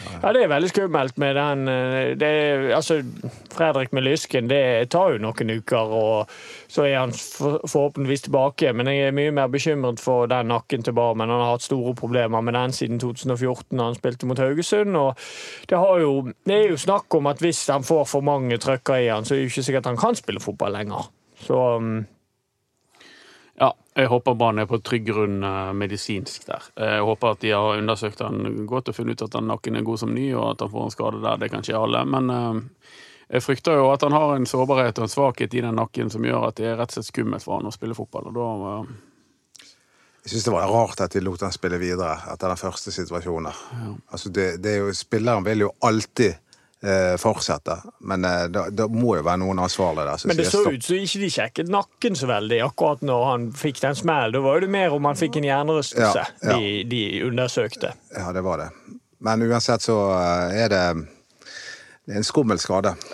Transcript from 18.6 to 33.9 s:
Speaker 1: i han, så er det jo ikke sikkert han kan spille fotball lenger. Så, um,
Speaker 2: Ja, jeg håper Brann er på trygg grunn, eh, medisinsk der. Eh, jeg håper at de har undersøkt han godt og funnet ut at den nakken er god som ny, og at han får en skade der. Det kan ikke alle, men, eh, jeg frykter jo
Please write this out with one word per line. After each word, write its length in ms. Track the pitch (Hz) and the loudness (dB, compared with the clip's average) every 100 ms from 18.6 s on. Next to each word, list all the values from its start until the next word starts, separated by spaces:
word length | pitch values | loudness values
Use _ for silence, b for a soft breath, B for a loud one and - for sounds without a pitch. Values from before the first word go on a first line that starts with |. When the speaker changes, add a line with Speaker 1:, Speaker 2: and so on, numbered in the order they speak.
| 135 131 - 131 | 0 0 2 2
Speaker 1:
i 140 | 120 | 2
han, 120 | 110 113 | 0 0
så 80 | 139 | 0
er 60 | |
det 60 | 131 | 0
jo 20 | |
ikke 160 | 139 131 | -2 0
sikkert 180 | 135 127 | 0 0
han 60 | 120 | 0
kan 180 | 226 233 | 0 0
spille 240 | - 101 | -4 -6
fotball 320 | - 104 104 | -6 -4 -4
lenger. 380 | 101 104 104 - _ _ - | -4 -6 -6 -8 _ _ -12
Så, 160 | - 131 127 117 | -2 2 2 0
um, 320 | 113 110 104 _ _ _ _ _ _ _ _ B B B B B B - | -2 -4 -6 _ _ _ _ _ _ _ _ B B B B B B 2
Speaker 2:
Ja, 120 | 131 - _ - | 2 2 _ 2
jeg 120 | 127 | 4
håper 260 | 120 127 117 | 4 2 2
Brann 220 | 117 107 | 2 2
er 80 | 104 | 0
på 160 | 117 | -2
trygg 240 | - 120 110 | 0 -2 0
grunn, 380 | 107 104 101 | 0 0 0
eh, 280 | 98 98 95 | -2 -4 -4
medisinsk 720 | 98 101 101 - 101 95 - - | -4 -4 -4 -4 -6 -6 -10 -8
der. 140 | - - - | -10 -10 -4
Eh, 180 | 110 107 | 0 2
jeg 40 | |
håper 280 | 107 110 117 | 2 2 0
at 80 | 107 | 0
de 80 | 107 | 2
har 260 | 104 107 107 | 2 2 2
undersøkt 420 | 107 107 110 - 110 | 0 -2 -4 -4 -6
han 400 | 107 107 110 110 | -4 -4 -4 -4
godt 220 | 127 123 | -4 -4
og 60 | 110 | -4
funnet 160 | 117 113 | -4 -4
ut 0 | |
at 80 | 110 117 | -6 -4
den 120 | 110 | -4
nakken 280 | 110 117 113 | -4 -4 -2
er 60 | |
god 160 | 110 110 | -2 -2
som 160 | 113 117 | -2 -2
ny, 180 | 135 | -2
og 180 | 123 113 | 0 -2
at 80 | 113 | -2
han 80 | 110 | -6
får 140 | 110 113 | -4 -6
en 40 | |
skade 320 | 110 110 107 | -4 -4 -2
der. 160 | 110 110 | -2 -2
Det 140 | 107 | -2
kan 100 | 113 | -6
ikke 160 | - 110 | -4 -2
alle, 260 | 113 117 135 | 0 0 0
men, 240 | 135 127 | 0 0
eh, 300 | 123 120 110 117 - B B B B - | -2 -2 -4 -6 -14 B B B B -4
jeg 80 | 127 | -2
frykter 320 | - 131 - 151 | 0 -2 2 4
jo 140 | 135 | 4